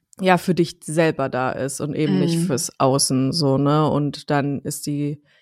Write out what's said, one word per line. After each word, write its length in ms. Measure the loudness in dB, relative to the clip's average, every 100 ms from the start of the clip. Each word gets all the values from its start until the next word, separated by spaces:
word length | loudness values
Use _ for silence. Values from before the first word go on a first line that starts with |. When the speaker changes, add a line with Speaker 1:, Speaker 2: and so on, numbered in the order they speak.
| _ -2
Speaker 1:
ja, 160 | 2 4
für 160 | 4
dich 240 | 0 0 -4
selber 460 | -4 0 2 2 -2
da 220 | -2 -2
ist 280 | -2 -4 -4
und 140 | -6
eben 240 | -2 0 2
nicht 200 | 2 0
Speaker 2:
Mhm. 40 | 0
Speaker 1:
fürs 320 | -2 -4 0
Außen, 520 | 2 2 2 0 0
so, 260 | 0 0 2
ne? 300 | 2 2 2
Und 420 | 2 -2 -4 -2
dann 300 | -2 -2 -4
ist 260 | -6 -8 -6
die, 360 | -4 -4 -6 _ _